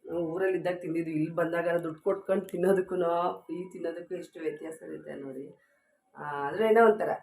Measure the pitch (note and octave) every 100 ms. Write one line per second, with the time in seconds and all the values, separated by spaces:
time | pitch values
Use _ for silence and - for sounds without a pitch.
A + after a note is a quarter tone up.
0 | - E3 E3 E3 F#3+ F3+ E3+ F3 D#3+ E3
1 | D#3+ D#3 D#3 E3+ E3 E3+ E3+ E3+ E3 D#3
2 | - F#3+ - G3 G3 F3+ F3+ F#3+ F#3 F#3
3 | E3+ E3+ F3+ - - E3+ F3+ F3+ E3+ E3+
4 | E3+ F3+ E3+ F3 D#3+ D3+ D#3+ D#3+ F3 D#3
5 | D3+ D3 C#3 - - - _ _ _ _
6 | _ C#3 D3 C#3+ C#3+ F#3+ A3 A3 A3+ G#3+
7 | D#3+ D#3+